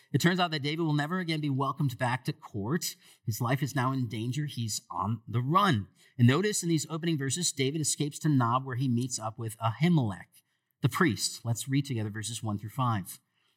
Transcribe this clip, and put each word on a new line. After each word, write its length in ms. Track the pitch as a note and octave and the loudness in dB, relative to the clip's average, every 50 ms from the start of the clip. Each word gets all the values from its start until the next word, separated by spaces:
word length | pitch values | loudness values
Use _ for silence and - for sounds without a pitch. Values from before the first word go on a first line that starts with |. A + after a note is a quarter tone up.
| _ _ | _ _
it 80 | - C3 | 0 4
turns 200 | - E3 F#3+ F3+ | 4 4 4 4
out 100 | F3+ E3 | 2 0
that 140 | D#3+ D3+ C3 | 0 -2 -2
David 180 | D3 D#3 E3 | -2 -2 0
will 120 | E3+ D#3 D3 | 0 2 2
never 260 | D3 C#3+ D3+ F3+ F#3 | 2 0 0 -2 -4
again 220 | F3+ E3 D#3+ D3+ | -2 -2 -2 -2
be 80 | D3+ D3 | 0 0
welcomed 480 | C3+ C3 C#3 C3+ C3 - D3+ C3+ A#2 - | 0 0 0 -2 0 0 -2 -2 0 0
back 280 | C3 A#2+ B2 B2 - | 0 0 0 0 -2
to 80 | - C#3+ | -4 -6
court. 640 | _ - - - G#2+ G2 A2+ D#3+ F3 - - - _ _ - - _ - | _ -10 -12 -8 -6 -4 -2 -2 -2 -2 -6 -10 _ _ -20 -20 _ -6
His 160 | - G#2+ - | -6 -4 -2
life 200 | B2 A#2 C3+ C3+ | 0 -2 0 -2
is 140 | D3+ A#2 - | -2 -4 -2
now 160 | C#3 B2 C3 | -2 -2 0
in 160 | C3 C3 B2+ A2 | 0 -2 -4 -4
danger. 380 | A#2+ A2 A2+ B2 B2 D3 D3 | -4 -6 -4 -4 -4 -4 -6
He's 360 | D3 - B2 A#2 G#2 G#2 - - - | -6 -6 -6 -6 -6 -6 -8 -10 -10
on 300 | E2 E2+ F#2+ G#2 A#2 A2+ - - | -6 -4 -2 -2 -2 -4 -6 -4
the 140 | G#2+ A#2+ | -4 -2
run. 460 | B2 C3+ E3 F#3+ G#3 F#3+ C3+ G#2 F#2 - _ _ _ _ - - | 0 2 4 4 4 4 2 2 0 -4 _ _ _ _ 2 6
And 100 | B2 A#2+ | 6 6
notice 360 | C3+ E3 G3 G#3+ G#3 - - | 8 6 4 2 0 0 0
in 60 | E3+ | 2
these 180 | E3 D3+ - - | 0 0 0 -2
opening 280 | D#3+ D#3+ E3 E3+ E3 C#3 | -8 -4 -2 0 0 0
verses, 340 | C#3 C3+ B2+ F3 E3+ - | 0 -2 -2 -2 -2 -2
David 300 | - - C3 C3+ D3 E3 | 0 0 0 0 0 0
escapes 360 | D3 - - - C#3+ D3+ - - | -2 -2 0 -2 -2 -4 -4 -2
to 100 | - D#3 | 0 4
Nob, 360 | D3 C3 A#2+ A2+ A#2+ C3 C3+ | 4 4 4 4 2 0 -2
where 100 | C3+ A#2+ | -2 -4
he 120 | A#2+ C#3 C3 | -2 0 2
meets 320 | A#2 A#2+ B2+ C3 - - | 2 0 0 -2 -4 -6
up 180 | A2 A2 A2 - | -6 -8 -8 -6
with 180 | A2+ A2 - - | -8 -8 -6 -2
Ahimelech, 840 | A2+ A2+ A2 - D#3 F3+ F3 D3+ B2 G#2 F2+ F2 F#2 _ _ - _ _ _ _ _ _ _ - | -2 -2 0 2 4 4 6 4 4 2 -2 -6 -12 _ _ -20 _ _ _ _ _ _ _ 0
the 80 | - B2+ | 0 0
priest. 520 | - - F#3 D3+ G2 - - - - - - | 2 4 2 2 2 0 -2 -6 -6 -6 -4
Let's 260 | A#2 A#2 - - C3+ | -4 -4 -4 -2 -2
read 160 | C3+ C#3+ C#3+ | 0 0 0
together 240 | C#3 B2+ A2 G#2+ G#2+ | 0 -2 -4 -4 -4
verses 320 | G2+ A2 G#2 A#2 A#2 - - | -4 -6 -6 -6 -8 -6 -4
one 140 | A2 G#2 G2+ | -4 -4 -4
through 140 | - G#2+ | -6 -8
five. 480 | - C3+ C3 A#2+ A2+ G2+ E2+ - - - _ _ _ _ _ _ _ | -4 0 0 0 0 0 -2 -6 -12 -18 _ _ _ _ _ _ _